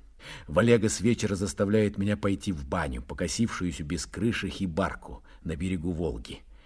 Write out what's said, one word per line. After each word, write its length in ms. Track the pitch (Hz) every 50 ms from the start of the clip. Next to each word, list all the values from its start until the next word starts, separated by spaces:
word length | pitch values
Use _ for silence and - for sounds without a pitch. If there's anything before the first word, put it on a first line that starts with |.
| - - - - - - - - -
Валега 420 | - 76 - 117 117 120 113 101 104
с 120 | - -
вечера 340 | 90 120 117 - 110 95 101
заставляет 640 | 87 101 95 - - 104 98 107 110 107 104 104 -
меня 180 | 98 104 104
пойти 360 | 101 - 101 98 - - 104
в 140 | 92 76 69
баню, 360 | 67 98 90 80 69 64 64
покосившуюся 800 | - - 80 - 90 87 - - 117 110 - - 92 87 76 - 80
без 220 | 73 87 82 -
крыши 420 | - - 92 101 120 - - - 90
хибарку 720 | - - 98 90 78 95 92 78 - - - - - - - - - -
на 140 | - 82 80
берегу 360 | 71 87 92 95 85 78 92
Волги. 500 | 87 80 87 78 58 58 - - - - - - - - -